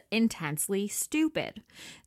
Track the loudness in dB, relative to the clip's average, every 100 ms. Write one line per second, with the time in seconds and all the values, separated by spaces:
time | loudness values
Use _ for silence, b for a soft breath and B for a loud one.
0 | -2 2 2 2 -4 -2 0 0 -2 -2
1 | 0 2 2 2 -4 -8 -18 B B B